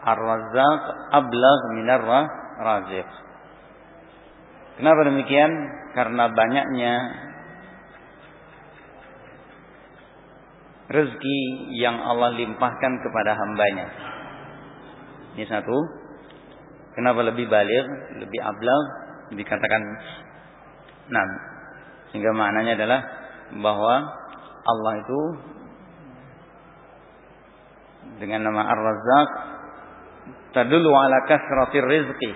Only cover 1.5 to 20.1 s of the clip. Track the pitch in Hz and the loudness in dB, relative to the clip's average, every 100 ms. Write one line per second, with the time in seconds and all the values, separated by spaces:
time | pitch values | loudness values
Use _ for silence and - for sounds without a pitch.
1.5 | 143 123 113 113 127 113 127 156 - - | 6 4 -6 0 0 4 2 2 -6 -14
2.5 | - 110 104 92 95 90 - - - - | -6 -2 -2 -2 -8 -10 -14 -20 -20 -20
3.5 | - - - - - - - - - - | -20 -20 -20 -20 -20 -20 -20 -20 -20 -20
4.5 | - - - 139 156 147 139 131 139 151 | -20 -20 -2 4 6 6 2 2 4 4
5.5 | 160 143 - - - 117 120 117 113 110 | 2 -6 -10 -10 -2 -2 2 2 4 2
6.5 | 135 139 131 120 120 127 - - - - | 2 -2 -2 0 0 -4 -10 -16 -18 -20
7.5 | - - - - - - - - - - | -20 -20 -20 -20 -20 -20 -20 -20 -20 -20
8.5 | - - - - - - - - - - | -20 -20 -20 -20 -20 -20 -20 -20 -20 -20
9.5 | - - - - - - - - - - | -20 -20 -20 -20 -20 -20 -20 -20 -20 -20
10.5 | - - - - 143 147 117 135 139 131 | -20 -20 -20 -2 0 0 -2 -4 -2 -4
11.5 | 131 - 123 120 117 107 120 120 117 117 | -6 -10 -2 0 0 -2 2 2 0 -6
12.5 | 110 123 117 135 123 123 110 104 107 101 | -2 -2 0 -2 -2 -4 -2 0 0 -2
13.5 | 104 104 95 92 - - - - - - | 0 0 0 -10 -12 -14 -14 -16 -16 -18
14.5 | - - - - - - - - - 107 | -20 -20 -20 -20 -20 -20 -20 -18 -12 -4
15.5 | 107 101 123 165 - - - - - - | -4 -2 -2 -2 -8 -20 -20 -20 -20 -20
16.5 | - - - - - 123 117 117 117 117 | -20 -20 -20 -18 -2 0 2 0 -2 2
17.5 | 107 101 117 135 139 - 110 104 110 110 | 2 4 2 -2 -8 -12 -14 -12 -8 -6
18.5 | 104 113 139 143 - - - - 101 104 | -4 2 2 0 -10 -18 -20 -16 -12 -6
19.5 | 107 110 110 104 107 - | -4 0 0 -2 -12 -14